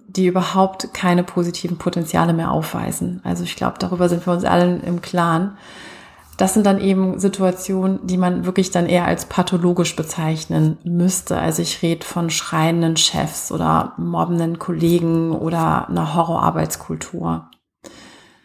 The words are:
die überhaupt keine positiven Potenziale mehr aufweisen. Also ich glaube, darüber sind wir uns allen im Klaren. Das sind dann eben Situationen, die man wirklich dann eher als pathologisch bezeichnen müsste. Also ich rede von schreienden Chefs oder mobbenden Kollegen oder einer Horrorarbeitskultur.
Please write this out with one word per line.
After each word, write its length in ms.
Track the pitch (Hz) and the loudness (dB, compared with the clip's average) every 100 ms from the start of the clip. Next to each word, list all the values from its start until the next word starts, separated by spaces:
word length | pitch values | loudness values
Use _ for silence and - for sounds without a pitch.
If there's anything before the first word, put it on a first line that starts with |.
| - | -8
die 180 | 190 185 | 0 2
überhaupt 680 | 180 180 190 190 190 - | 2 2 2 2 0 -10
keine 300 | - 185 175 | -2 2 2
positiven 540 | 175 - 175 170 170 175 | 2 0 -2 -2 -6 -4
Potenziale 540 | - 175 160 170 165 | -4 -2 0 2 2
mehr 180 | 170 160 | 2 0
aufweisen. 720 | 143 156 - - - 175 180 | -2 -2 -4 -4 -4 -4 -6
Also 200 | 180 175 | -4 -4
ich 120 | 175 - | -4 -4
glaube, 200 | - - | -4 -2
darüber 300 | 180 180 175 | -4 2 2
sind 180 | 175 170 | 2 0
wir 60 | |
uns 120 | 175 | 0
allen 380 | - 175 180 180 | 2 4 4 2
im 180 | - 175 | -2 -4
Klaren. 560 | - 180 170 165 190 202 - - - - - - - - | -2 0 2 2 0 -6 -18 -20 -18 -20 -20 -20 -10 0
Das 160 | 190 | 2
sind 100 | 220 | 4
dann 160 | 202 196 | 4 4
eben 400 | 190 190 190 185 | 4 2 2 2
Situationen, 840 | 190 190 185 185 - 190 190 190 185 | 0 2 0 0 -2 0 0 0 -2
die 100 | 185 | 0
man 300 | 180 180 175 | 2 0 0
wirklich 240 | 180 185 | 0 2
dann 160 | 175 175 | 2 2
eher 180 | 175 | 2
als 220 | 170 170 - | 2 -2 -2
pathologisch 680 | - 180 185 175 175 170 | -2 0 2 2 2 0
bezeichnen 840 | - 156 - 160 156 - 160 156 160 | -2 -6 -4 -2 -2 -2 2 2 0
müsste. 560 | 175 175 180 185 - 175 | -2 0 2 0 -2 -2
Also 240 | - 160 | 0 -2
ich 200 | 170 - | -4 -2
rede 240 | 170 165 - | -2 -2 -4
von 240 | - 170 | -4 -2
schreienden 680 | 151 - 165 160 170 165 160 | -2 -2 0 2 2 2 2
Chefs 560 | - - 156 - - | 0 0 -4 -4 -6
oder 400 | 156 160 160 - - | -2 2 2 0 -4
mobbenden 600 | 170 170 170 170 165 165 | -4 0 0 0 0 -2
Kollegen 720 | - 165 165 170 170 165 165 | -4 0 4 4 4 2 2
oder 560 | 160 160 165 160 156 - | -2 -2 0 0 0 0
einer 260 | 175 156 | -2 0
Horrorarbeitskultur. 1400 | 165 165 165 - 165 160 - - 160 - 175 170 - - _ _ _ - - - - - _ | 0 0 0 0 0 -2 -6 -10 -10 -10 -8 -6 -6 -8 _ _ _ -20 -20 -20 -20 -20 _